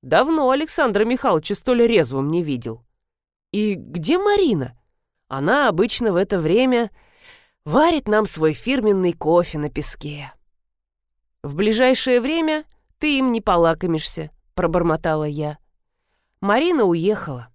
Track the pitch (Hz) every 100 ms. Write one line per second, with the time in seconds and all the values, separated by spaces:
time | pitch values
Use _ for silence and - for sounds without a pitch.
0 | 131 156 269 320 262 269 302 - 277 196
1 | 220 247 262 170 - 202 - 240 233 226
2 | 135 135 139 170 160 127 120 113 _ _
3 | _ _ _ _ _ 202 214 185 - 160
4 | 160 349 403 415 359 185 120 - _ _
5 | _ _ _ 135 147 262 269 165 233 -
6 | 233 175 190 190 156 196 262 247 233 -
7 | _ _ - - _ _ - 151 320 330
8 | 226 214 208 - 156 156 - 269 214 196
9 | 180 170 156 170 170 151 147 - 147 -
10 | 147 147 139 - _ _ _ _ _ _
11 | _ _ _ _ 139 143 202 220 254 254
12 | - 247 247 330 320 311 302 _ _ _
13 | 302 277 262 233 - 175 165 165 185 160
14 | - - 151 _ _ - 170 175 170 160
15 | 165 156 151 147 151 151 _ _ _ _
16 | _ _ _ _ 196 220 330 330 202 170
17 | 175 208 - 127 120